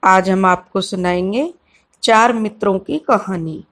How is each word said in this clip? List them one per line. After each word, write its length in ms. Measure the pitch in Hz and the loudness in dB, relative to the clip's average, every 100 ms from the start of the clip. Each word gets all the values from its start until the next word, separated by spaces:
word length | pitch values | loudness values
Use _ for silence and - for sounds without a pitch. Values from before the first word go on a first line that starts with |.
आज 260 | 190 190 185 | 4 4 2
हम 160 | 190 190 | 0 2
आपको 360 | 180 - 196 | 0 -2 -8
सुनाएंगे 720 | 185 190 180 180 185 214 320 - _ _ _ _ | -6 -4 -2 -2 -2 -4 -6 -8 _ _ _ _
चार 300 | - 226 233 | 2 4 4
मित्रों 440 | 233 214 214 208 190 | 2 -4 -2 -2 -2
की 180 | - 151 | -4 -8
कहानी। 640 | - 208 214 185 160 160 170 | 0 -2 0 -6 -6 -10 -16